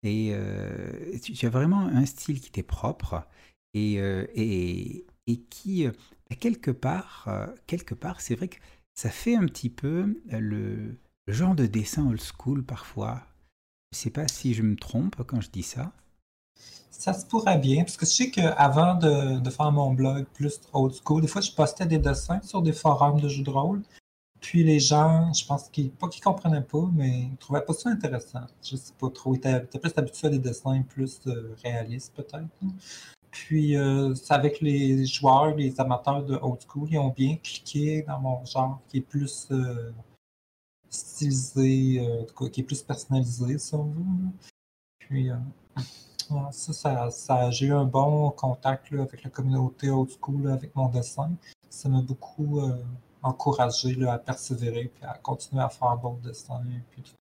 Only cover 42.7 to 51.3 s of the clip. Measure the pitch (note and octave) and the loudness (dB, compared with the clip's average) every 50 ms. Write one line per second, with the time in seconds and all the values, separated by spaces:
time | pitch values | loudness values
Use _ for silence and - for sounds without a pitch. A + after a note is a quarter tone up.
42.7 | D3 - - - B2+ - - - C3+ C3 B2+ A#2+ A#2+ A#2+ B2 B2 C#3 D3 - - | -6 -8 -6 -8 -8 -8 -4 -2 0 0 0 0 -2 -2 -2 -2 -2 -4 -4 -4
43.7 | - D3 D3 D3+ D3 E3 F3 F#3+ F#3 F3+ F#3 F#3 F#3 - - - _ _ _ _ | -4 -2 -2 -2 -4 -4 -2 -2 0 0 -2 -4 -6 -8 -18 -20 _ _ _ _
44.7 | _ _ _ _ _ _ - _ C#3 C3+ C3 B2+ B2 A#2+ B2 C#3 - _ _ _ | _ _ _ _ _ _ -10 _ -2 0 0 0 -2 -4 -6 -8 -12 _ _ _
45.7 | _ C#3 B2+ - - - - - _ - - - D3+ C#3+ C#3 C#3+ C#3 - - - | _ -10 -10 -10 -12 -20 -20 -18 _ -10 -6 -4 -4 -4 -4 -6 -8 -10 -8 -8
46.7 | D3+ - - D3+ C3+ B2 A#2+ A#2+ A#2 - - - C3 B2+ B2 B2+ A#2+ - C3+ C#3 | -8 -2 -2 0 0 0 -2 -4 -6 -8 -2 0 2 4 4 2 2 2 2 2
47.7 | C#3+ C#3+ C#3 C3 B2 C3+ C#3 D3 D3+ D3+ D3+ C#3+ C#3+ - - C3 B2 - - C3+ | 4 4 2 2 4 4 4 4 4 4 2 2 0 0 -2 -2 -2 0 0 -2
48.7 | C3+ C3 _ - C#3+ C#3 C3+ C3 - - - C3+ - - C3 C3 C3 C3 B2+ B2 | -2 -2 _ -6 -4 -4 -4 -4 -6 -12 -14 -12 -8 -2 0 0 2 2 0 0
49.7 | - - - C#3 C3+ C3 C3 C3 - - - C#3+ C#3 C#3+ C#3 C#3 C3+ C3 C#3 - | -2 -2 0 2 2 2 2 0 -4 -12 -6 -4 -4 -2 0 0 -2 -2 -4 -6
50.7 | _ C#3 C3 B2 A#2+ B2+ A#2+ - - - C#3+ D#3+ | _ -2 0 0 0 -2 -4 -4 -6 -6 -4 -4